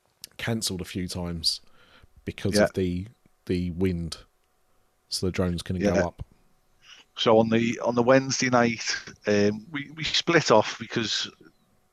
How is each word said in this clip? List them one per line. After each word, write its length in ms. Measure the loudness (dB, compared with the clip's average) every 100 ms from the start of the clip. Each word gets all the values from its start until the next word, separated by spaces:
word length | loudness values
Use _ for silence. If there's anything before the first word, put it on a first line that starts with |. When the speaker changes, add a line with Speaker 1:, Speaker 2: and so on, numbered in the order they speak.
| _ _ -20 -10
Speaker 1:
cancelled 420 | -6 -4 -4 -8
a 40 | -8
few 220 | -8 -6
times 540 | -6 -6 -4 -4 -4 -10 -20 _ -20 _ -16 -12
because 300 | -6 0 2
Speaker 2:
Yeah. 80 |
Speaker 1:
of 100 | 2
the, 340 | 2 -2 -2 -8 -16 _ _ -4
the 240 | -4 -2
wind, 460 | -2 -2 -2 -6 -12 -20 _ _ _ _ _ _ _ -10
so 180 | -6 -4
the 40 |
drones 300 | -2 -2 -2
couldn't 220 | -4 -2
Speaker 2:
Yeah. 100 | 0 2
Speaker 1:
go 120 | 0
up. 180 | -4 -18 _ _ _ _ _ -20 -20 -16 -2
Speaker 2:
So 200 | 4 6
on 120 | 6
the, 300 | 2 0 -2
on 100 | -2 2
the 60 |
Wednesday 460 | 6 6 4 -2 2
night, 460 | 4 2 0 -6 -8 -8 -8 0
um, 400 | 2 2 0 -8
we, 220 | -10 -10 -8
we 80 |
split 460 | -4 -2 2 2 6
off 280 | 4 4 -4
because 500 | -6 -4 -2 -4 -6 -12 -20 _ _ _ _